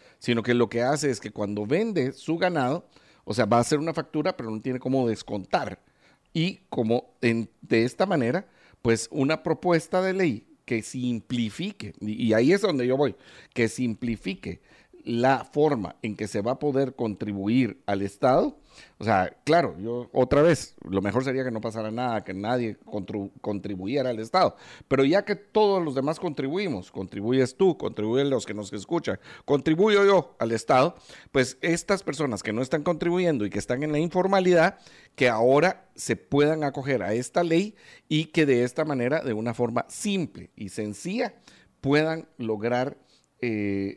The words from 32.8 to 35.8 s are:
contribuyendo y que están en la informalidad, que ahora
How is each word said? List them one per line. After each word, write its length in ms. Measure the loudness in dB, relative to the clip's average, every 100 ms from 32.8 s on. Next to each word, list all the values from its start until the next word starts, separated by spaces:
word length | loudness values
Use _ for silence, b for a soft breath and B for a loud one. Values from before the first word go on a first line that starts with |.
contribuyendo 640 | 0 0 0 2 2 0 -2
y 40 |
que 80 | -4
están 240 | -4 -4
en 100 | -2
la 60 | -2
informalidad, 800 | 0 0 2 2 4 6 4 0 B B B 0
que 140 | 2
ahora 580 | 4 4 4 4 0